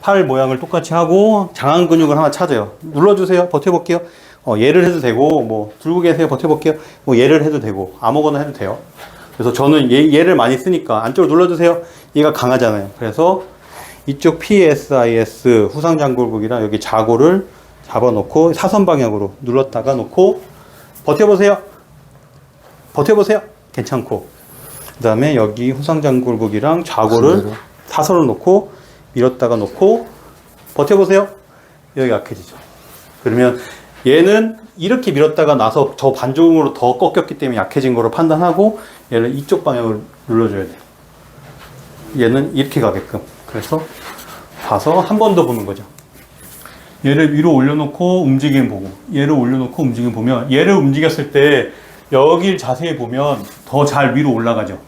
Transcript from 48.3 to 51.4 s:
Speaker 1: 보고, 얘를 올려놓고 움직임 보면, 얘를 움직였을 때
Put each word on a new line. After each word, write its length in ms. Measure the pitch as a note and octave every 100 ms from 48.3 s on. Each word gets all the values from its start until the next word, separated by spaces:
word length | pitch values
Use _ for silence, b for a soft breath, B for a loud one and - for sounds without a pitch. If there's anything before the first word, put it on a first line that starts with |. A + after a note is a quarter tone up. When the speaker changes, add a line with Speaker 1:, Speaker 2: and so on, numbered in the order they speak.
| C3+ D3 C3+ A#2+
Speaker 1:
보고, 200 | G2+ F#2+ F#2+ -
얘를 180 | D#3+ C#3+
올려놓고 500 | D3+ A#2+ C3 B2+ -
움직임 300 | C#3+ A2+ A#2+
보면, 380 | A2 A2+ B2+ A#2+
얘를 220 | C3 F3+
움직였을 580 | G3 C#3 C3+ D#3+ D#3+ C#3
때 400 | D3